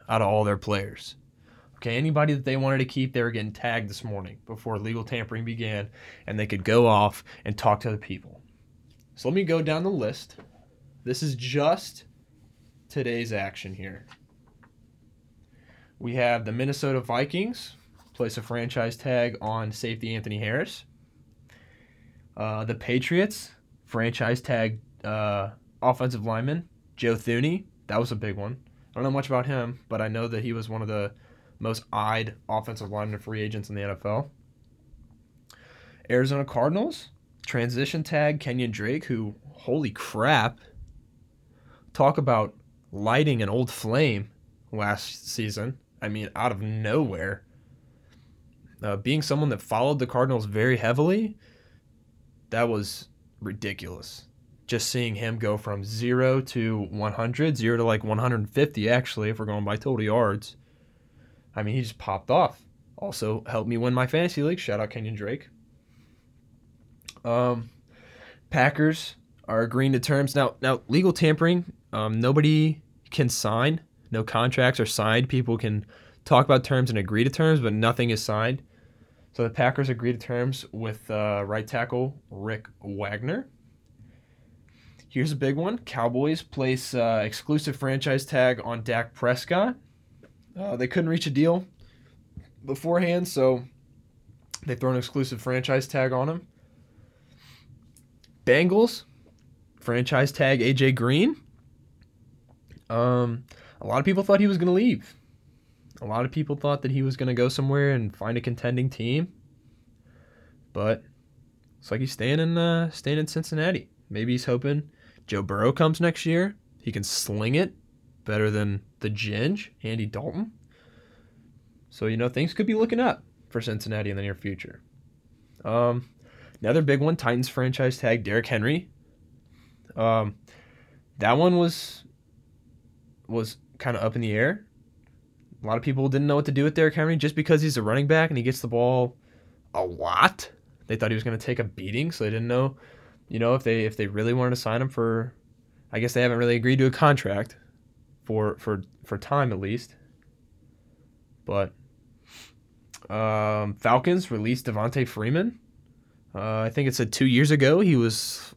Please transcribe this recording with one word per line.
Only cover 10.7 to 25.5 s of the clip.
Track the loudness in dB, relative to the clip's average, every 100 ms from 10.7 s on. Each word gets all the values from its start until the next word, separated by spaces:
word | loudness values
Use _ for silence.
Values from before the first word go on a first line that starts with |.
| _ -20 -14
This | -6 -4
is | -4
just | -4 -4 0 2 0 -4 -18 -20 _ _ _ _ _ _ _ -12
today's | -6 -4 -4 -4
action | -4 -6 -8 -14
here. | -12 -14 -16 -20 -20 _ _ _ _ -20 _ _ _ _ _ _ _ _ _ _ -20 _ -12
We | -6 2
have | 4 2 0
the |
Minnesota | -2 -2 0 0 0
Vikings | 0 -2 -2 -2 -4 -6 -12 -18 _ -20 -16
place | -6 -4 -4
a |
franchise | -6 -6 -4 -2 -4 -4
tag | -2 0 0 -2
on | -6 -4 -4
safety | -6 -8 -6 -6
Anthony | -8 -6 -6
Harris. | -2 -2 -4 -8 -20 -20 _ _ _ _ -20 -20 _ _ _ _ -20 -20 -20 -8
Uh, | -6 -4 -4
the | -6
Patriots | -2 -2 2 2 2 -2 -16 -20 _ _ _
franchise | -2 -2 -2 -2 -2
tag, | -2 -2 -2 -4 -12 -14
uh, | -8 -4 -2 -2 -4